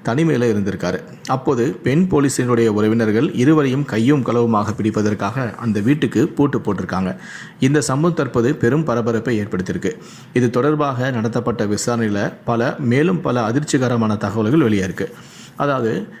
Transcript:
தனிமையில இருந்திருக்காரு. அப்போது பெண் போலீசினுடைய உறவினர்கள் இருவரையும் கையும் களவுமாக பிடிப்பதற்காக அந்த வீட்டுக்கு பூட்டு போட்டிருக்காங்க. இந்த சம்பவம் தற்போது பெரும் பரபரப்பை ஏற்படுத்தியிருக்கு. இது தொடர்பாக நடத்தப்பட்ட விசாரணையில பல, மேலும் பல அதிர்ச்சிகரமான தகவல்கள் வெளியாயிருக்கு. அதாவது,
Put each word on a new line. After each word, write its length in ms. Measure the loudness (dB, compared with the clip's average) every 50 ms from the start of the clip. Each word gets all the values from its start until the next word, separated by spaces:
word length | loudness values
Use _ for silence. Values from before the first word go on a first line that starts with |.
| -4
தனிமையில 380 | -2 0 2 2 2 2 2 2
இருந்திருக்காரு. 560 | 2 2 0 0 -2 -4 -4 -4 -4 -4 -4 -8 -12 -18 -14 -4
அப்போது 540 | -4 -4 -2 0 0 0 2 0 0 -2 -2 -2
பெண் 240 | 0 2 2 2 2
போலீசினுடைய 560 | 2 2 2 2 0 0 0 2 2 4 4
உறவினர்கள் 680 | 2 2 2 2 2 2 2 2 2 2 2 0 0 0
இருவரையும் 520 | 2 4 4 4 4 4 2 0 -2 -4
கையும் 380 | -2 -2 2 2 4 2 2 2
களவுமாக 400 | 0 2 2 2 2 2 0 0 -2 -2 0
பிடிப்பதற்காக 720 | 0 0 2 2 0 0 0 0 -4 -4 -2 -4 -6 -6 -6
அந்த 240 | -4 -2 -2 0 2
வீட்டுக்கு 480 | 2 2 2 2 0 0 2 2 0
பூட்டு 320 | 2 2 0 0 2 2 -2
போட்டிருக்காங்க. 560 | -2 -2 -4 -4 -4 -4 -4 -2 -2 -4 -4 -8 -12 -18 -18 -18 -18 -16 -4 0
இந்த 220 | 0 2 2 2
சம்பவம் 340 | 2 0 0 0 0 0 0
தற்போது 400 | 0 -4 -2 0 0 2 2 0
பெரும் 280 | 2 2 2 2 2 0
பரபரப்பை 580 | 0 -2 0 0 0 -2 -2 -2 -2 -2 -2
ஏற்படுத்தியிருக்கு. 500 | -2 -4 -4 -4 -4 -4 -6 -4 -4 -4 -6 -6 -14 -20 -20 -20 -16 -4 0
இது 160 | 0 0 2
தொடர்பாக 640 | 0 0 0 0 0 0 0 -2 -2 -2 -4 -2
நடத்தப்பட்ட 540 | -2 -2 -2 -2 -2 -2 -2 -2 -2 -2 -2
விசாரணையில 680 | -2 -2 -2 -2 -2 -2 0 0 0 0 -2 -2 -4 -6 -8 -4
பல, 300 | -2 -2 0 0 -2 -2 -2
மேலும் 420 | 0 0 2 2 2 2 0 0
பல 300 | -2 -2 -2 0 0 0
அதிர்ச்சிகரமான 680 | 0 -2 0 0 0 0 2 2 2 2 2 0 0
தகவல்கள் 520 | -2 -2 -2 -2 0 0 2 4 4 4 4
வெளியாயிருக்கு. 420 | 2 2 0 -2 -4 -6 -8 -8 -8 -18 -20 -20 -20 -20 -20 -18 -8
அதாவது, 520 | -4 -2 -2 0 0 0 -2 -2 -4 -6 -8 -14 -20